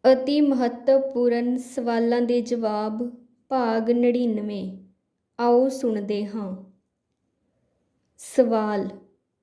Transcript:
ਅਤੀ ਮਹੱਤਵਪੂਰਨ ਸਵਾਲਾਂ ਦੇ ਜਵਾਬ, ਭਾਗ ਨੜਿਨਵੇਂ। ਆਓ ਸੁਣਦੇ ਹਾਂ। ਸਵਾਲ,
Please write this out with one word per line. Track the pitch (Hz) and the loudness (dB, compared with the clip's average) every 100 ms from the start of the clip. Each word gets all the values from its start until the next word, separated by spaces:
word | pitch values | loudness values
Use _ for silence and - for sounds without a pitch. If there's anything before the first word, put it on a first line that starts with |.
| 262 | 6
ਅਤੀ | 254 262 294 | 4 2 2
ਮਹੱਤਵਪੂਰਨ | 294 254 240 - - 269 269 240 247 233 247 254 | 4 2 0 0 2 2 2 0 0 2 0 -4
ਸਵਾਲਾਂ | 254 - 233 233 233 240 | -6 -6 -2 0 2 0
ਦੇ | 233 240 | 0 0
ਜਵਾਬ, | 233 240 220 214 214 214 240 - _ _ _ | -2 -4 -2 -2 -4 -4 -8 -10 _ _ _
ਭਾਗ | 262 233 226 220 | -2 0 0 0
ਨੜਿਨਵੇਂ। | 240 240 240 240 214 208 202 190 - - _ _ _ _ - | 2 2 2 0 -2 -4 -8 -10 -12 -20 _ _ _ _ -2
ਆਓ | 240 240 262 | 4 4 4
ਸੁਣਦੇ | 254 240 214 202 208 208 | 0 -2 -2 -4 -4 -4
ਹਾਂ। | 226 196 190 - _ _ _ _ _ _ _ _ _ _ _ _ _ _ _ | -8 -8 -10 -16 _ _ _ _ _ _ _ _ _ _ _ _ _ _ _
ਸਵਾਲ, | - - 233 220 214 208 190 - - _ _ _ | -4 0 2 2 0 -4 -6 -10 -20 _ _ _